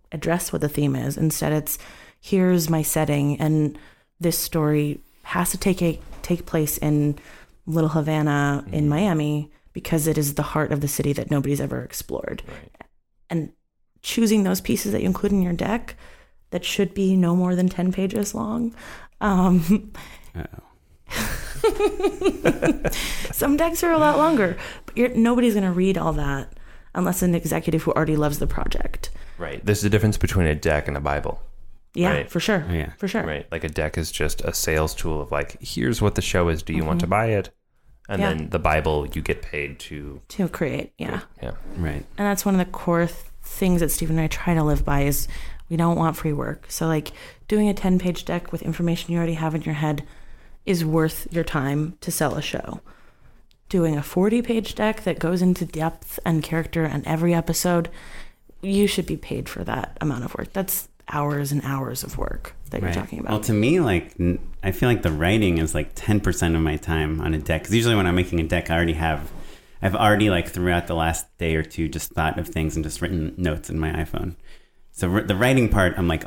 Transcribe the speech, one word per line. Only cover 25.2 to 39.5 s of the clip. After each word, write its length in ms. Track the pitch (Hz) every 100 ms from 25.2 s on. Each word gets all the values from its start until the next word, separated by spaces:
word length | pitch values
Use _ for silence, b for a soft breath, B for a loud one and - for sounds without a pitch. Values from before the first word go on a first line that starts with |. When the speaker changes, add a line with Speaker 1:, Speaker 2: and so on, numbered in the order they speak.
| 233 247 240
Speaker 1:
gonna 180 | 208 190
read 260 | 180 185 190
all 140 | 165
that 380 | 156 143 139 - b b b b
unless 280 | - 180 180
an 120 | 180
executive 480 | 170 - 160 165 160
who 100 | 160
already 240 | - 160 151
loves 220 | 147 147
the 80 | 143
project. 640 | - - 139 - - - B B -
Speaker 2:
Right. 260 | 80 69
There's 180 | - 101
a 60 | 104
difference 260 | 104 104 101
between 300 | - 95 82
a 80 |
deck 320 | 76 80 76 -
and 100 | 71
a 40 |
Bible. 400 | 71 73 73 - - - - - -
Speaker 1:
Yeah, 160 | - 175
Speaker 2:
Right. 180 | 147 139
Speaker 1:
for 100 | 175
sure. 240 | - 196 147
Speaker 3:
Oh, 40 |
yeah. 200 | 85 104 -
Speaker 1:
For 100 | 190
sure. 160 | -
Speaker 2:
Right. 220 | 87 73 -
Like, 120 | 82
a 40 | 80
deck 280 | 78 78 82
is 120 | 78
just 280 | - 76 -
a 100 | -
sales 420 | - - 78 78
tool 260 | - 85 76
of, 100 | 71
like, 240 | 73 71 -
"Here's 420 | - - 123 113
what 120 | 104 98
the 60 |
show 260 | - 92 85
is. 140 | 80
Do 100 | -
you 120 | 80
want 160 | 80 87
to 60 | 87
Speaker 1:
Mm-hmm. 40 |
Speaker 2:
buy 160 | 101 113
it?" 240 | 104 92 - _ _ - - -
And 120 | 98
Speaker 1:
Yeah. 140 | 98
Speaker 2:
then 160 | 80 78
the 80 | 85
Bible, 480 | 78 78 80 76 71
you 100 | 78
get 200 | 73 76
paid 360 | -